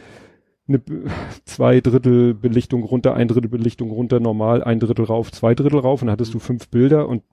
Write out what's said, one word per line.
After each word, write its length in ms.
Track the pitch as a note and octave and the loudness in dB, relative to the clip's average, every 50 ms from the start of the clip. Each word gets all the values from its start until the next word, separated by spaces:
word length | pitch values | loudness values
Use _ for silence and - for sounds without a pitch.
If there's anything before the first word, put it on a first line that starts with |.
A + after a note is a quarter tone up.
| - - - - - _ _ _ _ _ _ _ _ | -20 -20 -20 -20 -20 _ _ _ _ _ _ _ _
eine 120 | - C#3 A#2+ | -2 -2 -2
B-, 300 | - - D#3 - - - - - - - - - _ | -2 -6 -12 -10 -8 -8 -8 -8 -10 -14 -16 -20 _
zwei 360 | - - - B2 B2 B2+ B2+ | -18 -4 0 2 4 4 4
Drittel 520 | - C3 A#2 B2+ B2 B2+ A#2+ B2 A#2+ A#2+ A2+ | 4 2 2 2 4 4 4 4 4 2 0
Belichtung 480 | G#2 A#2 B2 A2+ B2 - - B2+ A#2+ | 0 -2 0 0 0 0 0 -4 -4
runter, 320 | A2+ - B2+ B2 A#2+ C3 - | -4 -2 -4 0 0 0 2
ein 140 | - A#2+ A#2 | 2 0 2
Drittel 220 | A2 B2+ A#2 A2 | 2 0 0 -2
Belichtung 400 | A#2+ A#2 A2+ A#2+ - - A#2+ A2 | -4 -2 -2 -4 -4 -4 -8 -8
runter, 300 | G#2+ A#2 B2 A2+ B2+ A#2+ | -6 -6 -2 0 0 0
normal, 440 | A#2 A2+ G#2+ G#2+ G#2+ A2 A#2+ A#2+ - | 0 -2 -2 -2 0 0 0 0 0
ein 160 | A#2 A#2 A2+ | -2 0 0
Drittel 240 | A#2 A2 A#2+ A#2 A2+ | 0 0 0 -2 -2
rauf, 260 | A2 A2 A#2 A2 - | -2 -2 -4 -4 -6
zwei 220 | - - A#2+ A2+ A2 | -6 -2 0 2 2
Drittel 240 | C#3 C#3 C#3+ D3 C#3+ | 2 2 2 2 2
rauf 200 | C3 B2+ C#3+ B2 | 2 0 0 0
und 60 | B2 | 0
dann 60 | A2 G#2 | -2 -2
hattest 180 | A2 A#2+ A2+ | -2 -4 -6
du 60 | A#2 A2 | -6 -8
fünf 300 | - - B2 A2+ - - | -6 -6 -6 -8 -8 -2
Bilder 380 | - A#2 C3 C#3 D#3 D3+ D3 - | 2 2 4 4 4 2 2 -2
und 140 | B2 G#2+ - _ | -6 -8 -8 _